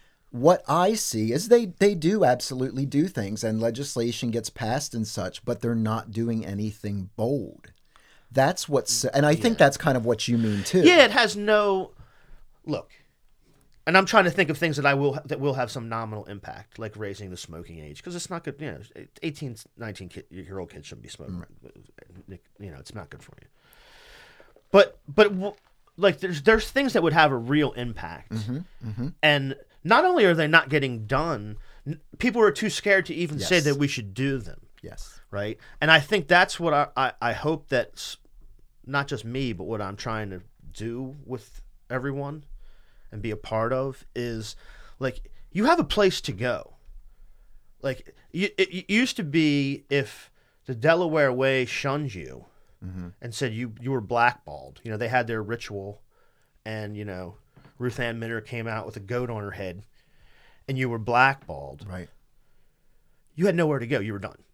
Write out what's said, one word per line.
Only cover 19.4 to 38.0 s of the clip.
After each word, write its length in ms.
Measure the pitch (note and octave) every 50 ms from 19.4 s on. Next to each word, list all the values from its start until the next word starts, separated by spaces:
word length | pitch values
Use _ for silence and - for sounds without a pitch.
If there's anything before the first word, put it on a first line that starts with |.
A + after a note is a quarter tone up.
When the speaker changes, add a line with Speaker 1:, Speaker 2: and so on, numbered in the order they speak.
| D3+ C3 A#2 - - - _ -
Speaker 2:
nineteen 320 | A#2 A2 F#2+ - F#2+ E2+
ki-, 140 | - - - -
year 260 | - F#2 D#2+ F2 G2 F#2+
old 140 | F2 E2+
kids 160 | - D#2+ C#2+ -
shouldn't 160 | - - A1
be 60 | -
smoking. 280 | - - - - F#2 F2
Speaker 1:
Right. 1000 | E2+ - - - - - - - - - _ - - - F2 F#2 - - F#2+ E2+ - _ _ _
Speaker 2:
You 120 | G2+ F#2+
know, 60 | D2+ C2+
it's 160 | - - -
not 160 | G#2 E2+ -
good 100 | - -
for 120 | - - - -
you. 80 | - _ _ _ _ _ - - - - - - - - - - - - - - - - _ - _ _
But, 260 | - G3+ F#3+ - - - _ -
but 180 | C#3+ - G#3+ G3+
w-, 240 | G3+ F#3 F#3+ G3+ - - _ _ _ _ _ _ _ -
like, 220 | F#3+ G3 - -
there's, 220 | G3 F3+ F3 C#3+
there's 280 | C#3 A3 A3 A3+ A3 -
things 220 | - C4+ C#4 B3+ F3+
that 100 | - E3
would 100 | E3 D3+
have 180 | E3 D#3 D3
a 60 | C3+ A#2+
real 360 | A2+ B2 C#3+ D3+ D3 B2 -
impact, 580 | A#2+ B2 A#2+ G#2+ F#2+ - D#2+ E2 - - -
Speaker 1:
Mm-hmm, 260 | G#2 A2 G#2+ A2+ B2 D3 F3+ - - - - A2
mm-hmm. 200 | G#2 A2+ A#2+ D3+ - -
Speaker 2:
and 340 | - D#3 D3 C#3+ C3+ C3+ C3 - - - _ - -
not 200 | D#3+ A3 C4+ F4
only 220 | F#4 F4+ E4 G#3
are 80 | F3+ E3+
they 140 | E3 D#3 D3
not 220 | D#3+ E3 - C3
getting 360 | D3 D3 C#3 C3 A#2+ A2+ G#2+
done, 520 | G#2 C3+ C3+ D#3 E3+ D3 G#2 G#2 G#2+ G2+ - - - - - -
n-, 140 | C#3 D#3+ - - - - -
people 240 | - B3 A3+ A#3+
are 80 | A3 G3+
too 200 | - - A3 G3+
scared 340 | - - - G#3 G3 F#3+ -
to 80 | - E3
even 240 | D#3+ F3 D3 D3+ C3+
say 180 | - - F3+ F3
Speaker 1:
Yes. 80 | C#3+
Speaker 2:
that 100 | D3 C#3 C#3
we 100 | C#3+ C#3
should 280 | C#3+ C3+ A2 G2 G2
do 240 | - C3+ C#3 C#3 B2+
them. 220 | G2+ E2 - - - - - -
Speaker 1:
Yes. 380 | - - - - - - - - - -
Speaker 2:
Right? 300 | - G2+ G#2 G#2+ A2+ - - - - -
And 120 | D3 D3+
I 80 | D#3+ D#3
think 280 | C#3 - G#3+ G3 D3 -
that's 320 | F3 F3 F#3 F#3 - -
what 140 | E3+ E3+ D3+
I, 140 | C#3+ C#3+ C#3+ - C3+
I, 140 | C3 B2 - -
I 120 | A2+ A#2+ A2
hope 340 | - - D3+ D#3+ D3+ - -
that 220 | C3+ B2 - - -
s-, 240 | -